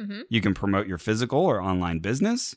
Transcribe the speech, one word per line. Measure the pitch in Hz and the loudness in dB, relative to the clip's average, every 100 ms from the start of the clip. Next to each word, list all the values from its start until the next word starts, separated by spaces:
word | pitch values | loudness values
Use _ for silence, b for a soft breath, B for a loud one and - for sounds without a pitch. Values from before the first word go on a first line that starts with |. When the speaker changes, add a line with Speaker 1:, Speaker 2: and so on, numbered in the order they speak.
Speaker 1:
Mm-hmm. | 208 202 349 | -12 -12 -2
Speaker 2:
You | 113 | 0
can | - | 2
promote | - 101 98 101 | 2 2 2 0
your | 85 | -4
physical | - 110 120 135 | -2 -2 0 2
or | 185 107 | 2 2
online | 92 92 87 82 | 0 0 0 -2
business. | 92 131 208 240 - | -2 0 0 0 -4